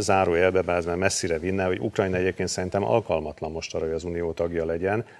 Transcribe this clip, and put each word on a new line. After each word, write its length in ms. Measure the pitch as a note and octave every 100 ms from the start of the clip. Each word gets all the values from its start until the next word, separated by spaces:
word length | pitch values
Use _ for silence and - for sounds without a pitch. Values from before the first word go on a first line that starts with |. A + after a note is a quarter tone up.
zárójelbe, 640 | - F#2+ F#2 E2+ F#2 F#2
bár 140 | F2+ F2
ez 100 | E2
már 100 | F2
messzire 420 | F#2+ - F#2 E2
vinne, 340 | F2 F#2+ F#2 F#2
Ukrajna 380 | A#2 - G2 F#2
egyébként 320 | F#2 F2+ F#2
szerintem 360 | - F#2 G2
alkalmatlan 680 | G2+ A#2 - D#2+ D2+ D2+ D#2
most 240 | D#2+ -
arra, 100 | E2+
hogy 100 | D#2+
az 100 | E2
Unió 280 | E2+ E2+ E2+
tagja 320 | D#2+ E2+ E2+
legyen, 400 | D#2+ E2 F#2 G#2+ A#2+